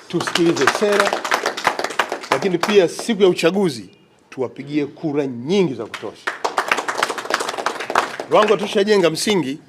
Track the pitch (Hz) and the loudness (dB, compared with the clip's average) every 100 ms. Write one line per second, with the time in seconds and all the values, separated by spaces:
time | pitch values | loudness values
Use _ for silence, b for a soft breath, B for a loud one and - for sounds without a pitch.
0 | - 170 - - 170 - 131 - 208 202 | -6 -4 -2 2 2 4 2 2 2 2
1 | 202 - - - - - - - - - | 2 -2 -2 -4 -4 -2 -2 -2 -4 -6
2 | - - - - 190 175 - 208 170 - | -6 -8 -2 0 0 0 4 6 4 0
3 | - 196 190 180 165 196 185 120 92 - | -4 4 4 4 2 2 0 -2 -12 -20
4 | _ _ _ 135 120 - 139 147 143 - | _ _ _ -8 -6 -8 -4 -2 -2 -4
5 | 160 143 135 120 135 202 170 113 104 - | -2 -2 -2 -4 0 2 2 -2 -8 -10
6 | 107 - - - - - - - - - | -12 -8 -10 -6 -4 -2 -2 -2 -2 -4
7 | - - - - - - - - - - | -4 -4 -6 -4 -4 -4 -6 -6 -2 -2
8 | - - - 175 214 196 202 214 202 202 | -2 -6 2 4 4 2 2 0 4 4
9 | 170 156 226 196 131 147 | 4 2 0 0 0 -6